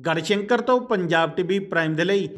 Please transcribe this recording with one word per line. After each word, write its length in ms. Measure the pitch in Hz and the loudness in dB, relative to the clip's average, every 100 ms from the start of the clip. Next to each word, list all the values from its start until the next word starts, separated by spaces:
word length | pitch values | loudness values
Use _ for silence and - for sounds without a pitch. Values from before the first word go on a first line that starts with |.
| 147 | -2
ਗੜਸ਼ੰਕਰ 560 | 160 160 202 202 233 | -2 0 -2 2 0
ਤੋਂ 180 | 240 247 | 2 0
ਪੰਜਾਬ 540 | 247 208 175 165 165 156 | 2 -2 2 2 2 0
ਟੀ 80 | |
ਵੀ 160 | 175 196 196 | -2 -2 -2
ਪ੍ਰਾਈਮ 300 | 170 160 156 | 0 0 0
ਦੇ 80 | |
ਲਈ 240 | 180 202 175 | 0 0 -2